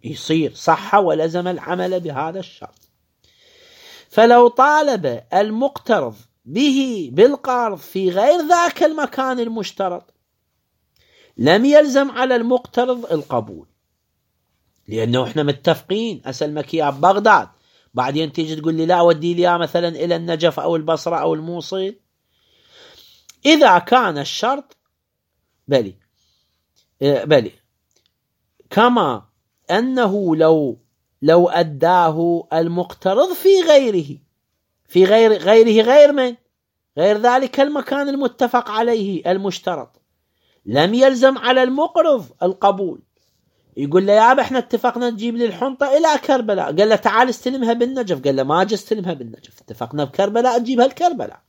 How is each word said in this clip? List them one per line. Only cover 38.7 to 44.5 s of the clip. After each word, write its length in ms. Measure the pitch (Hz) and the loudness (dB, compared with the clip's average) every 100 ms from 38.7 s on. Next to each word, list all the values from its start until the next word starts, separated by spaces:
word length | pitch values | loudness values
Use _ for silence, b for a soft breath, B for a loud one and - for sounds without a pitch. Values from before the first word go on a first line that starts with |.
| 220 233 220 196 180 - | -4 -2 -2 -4 -6 -4
المشترط، 720 | 190 196 180 - 160 - _ _ _ _ _ _ _ - | -4 -4 -8 -8 -8 -12 _ _ _ _ _ _ _ -4
لم 280 | 127 175 | 0 0
يلزم 440 | 233 269 254 269 262 | 4 2 4 2 2
على 260 | 240 254 | 0 0
المقرض 600 | 254 269 320 339 320 262 147 _ | 0 -2 -2 0 2 0 -4 _
القبول. 580 | 180 190 202 196 185 - _ _ _ _ _ _ _ - | -6 0 -2 -2 -8 -10 _ _ _ _ _ _ _ -10
يقول 300 | 143 175 196 | -2 0 2
له: 60 | |
"يابا، 280 | 208 233 262 | 4 4 2
احنا 180 | 240 | 0